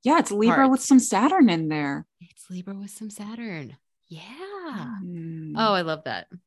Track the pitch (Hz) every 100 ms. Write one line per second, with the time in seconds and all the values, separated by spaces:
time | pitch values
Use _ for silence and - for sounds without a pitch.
0 | 247 320 - 208 226 233 269 262 - 262
1 | - 196 269 381 247 165 160 151 143 143
2 | 160 _ 175 _ - 185 185 196 202 -
3 | 220 208 208 226 233 170 131 139 _ _
4 | _ 160 175 277 381 403 339 240 240 208
5 | 180 170 165 160 156 156 220 196 165 156
6 | 143 98 - 180